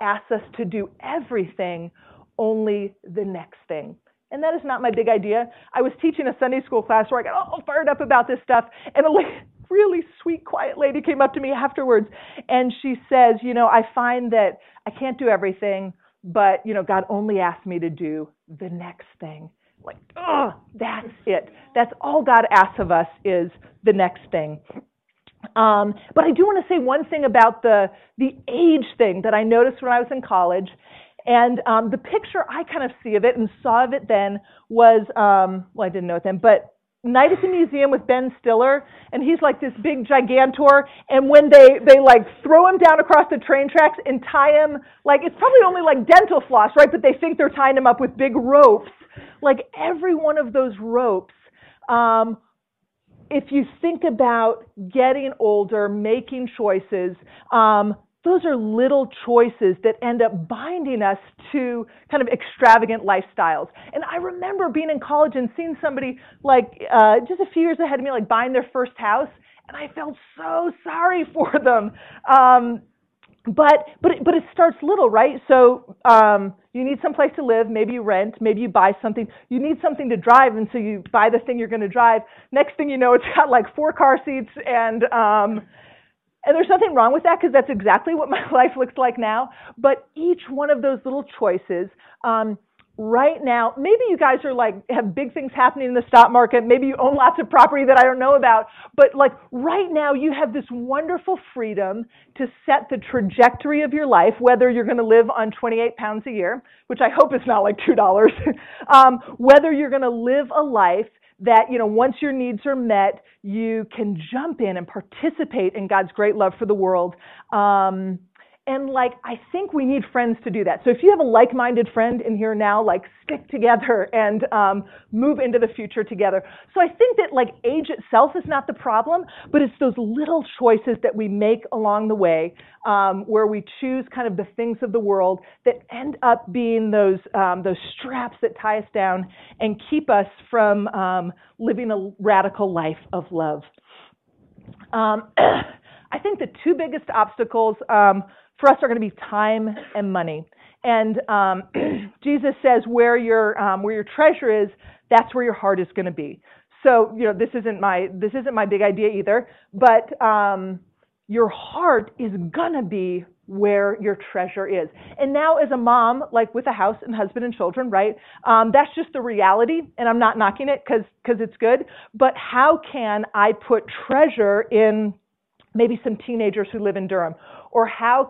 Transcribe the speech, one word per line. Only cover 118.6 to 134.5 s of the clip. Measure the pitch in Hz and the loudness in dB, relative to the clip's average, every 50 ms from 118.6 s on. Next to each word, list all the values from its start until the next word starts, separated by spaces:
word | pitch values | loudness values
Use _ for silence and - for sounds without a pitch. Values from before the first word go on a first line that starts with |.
| _ - | _ -8
and, | 269 277 277 269 | -8 -6 -6 -4
like, | 269 262 247 247 247 - - | -2 -2 -2 -2 -4 -8 -14
I | 240 240 233 _ _ | -14 -14 -14 _ _
think | - 359 403 403 - | -10 -10 -8 -6 -4
we | 302 269 | -4 -2
need | 254 277 277 196 - | -2 -2 -4 -4 -6
friends | - 247 240 233 226 226 - | -4 -4 -2 -2 -4 -6 -8
to | 233 | -8
do | 180 226 196 | -6 -4 -4
that. | 170 165 - - | -4 -4 -2 -2
So | 254 | -2
if | 240 240 - | 0 2 4
you | 381 | 4
have | 415 330 | 4 4
a | 311 | 2
like-minded | 247 220 220 247 247 - 262 240 247 247 226 233 233 - | 2 4 4 4 2 0 -2 -4 -2 -2 -2 -4 -2 -2
friend | 233 220 240 247 233 | -2 -2 -2 -2 -4
in | - - 226 | -6 -6 -6
here | 202 220 220 220 | -4 -4 -6 -4
now, | 208 214 208 202 214 | -2 -2 0 0 0
like, | 220 208 175 190 - - _ _ _ | 0 0 -2 -2 -4 -10 _ _ _
stick | - 302 277 - _ | -12 -12 -12 -12 _
together | - 254 208 233 233 220 - - 233 208 180 - | -6 -2 2 2 2 2 0 0 -2 -2 -2 -2
and, | - 226 214 208 214 220 - - | -2 -2 -2 -2 -2 -4 -4 -2
um, | - 220 208 190 196 202 202 - - - _ _ | 0 2 2 2 0 -2 -6 -12 -18 -20 _ _
move | - 220 247 285 302 254 | -6 -2 -2 -2 0 -2
into | 262 240 240 240 | -2 -2 0 0
the | 226 214 - | -2 -2 -4
future | - 220 208 - 233 208 | -8 -14 -10 -8 -8 -8
together. | - 220 180 202 196 185 190 190 - - - - _ - | -6 -4 -4 -2 -2 -2 -4 -6 -8 -16 -20 -20 _ -2
So | 381 | 0
I | 349 330 | 0 0
think | 349 - 453 508 466 466 | 0 2 2 2 2 0
that, | 370 - | -2 -2
like, | - 254 247 - - _ - | -2 -2 -2 -2 -4 _ -6
age | 240 277 320 302 - | -6 -4 -4 -6 -8
itself | 294 - - _ - 226 262 - - | -10 -12 -6 _ 2 2 2 2 0
is | 359 - - | -4 -8 -6
not | 311 269 - | -6 -6 -6
the | - - | -8 -12
problem, | - - 262 220 220 - 302 339 359 359 - - - - - | -10 -6 -4 -2 -2 -2 -2 -4 -6 -6 -8 -18 -20 -8 -2
but | - 294 | 0 0
it's | 285 233 - - | 0 0 -2 -2
those | 285 254 208 247 | -2 -2 -2 -4
little | 233 208 226 277 302 302 339 320 - - - - | -6 -6 -6 -6 -4 -2 -2 -4 -4 -6 -6 0
choices | 254 233 220 220 220 254 233 226 - | 2 2 2 2 0 -4 -4 -4 -4
that | 208 175 | -4 -4
we | 214 220 202 | -4 -6 -6
make | 196 202 208 214 226 226 226 - - | -4 -2 0 0 -2 -2 -4 -8 -8
along | 226 214 208 208 208 220 214 | -4 -2 -2 -2 -2 -2 -4
the | 214 | -2
way, | 208 190 170 165 160 160 175 - - - _ _ _ - 202 | 0 0 0 0 0 -2 -4 -8 -14 -20 _ _ _ -4 -2
um, | 208 202 196 196 190 190 208 - | 0 0 0 0 -2 -4 -4 -2
where | 214 214 220 | 0 0 0
we | 208 214 208 202 - - - | 0 -2 -6 -10 -12 -14 -10
choose | - 262 254 262 247 254 | -8 -6 -6 -6 -8 -10
kind | - 254 240 226 | -10 -8 -8 -6
of | 190 | -6
the | 175 202 - | -8 -10 -10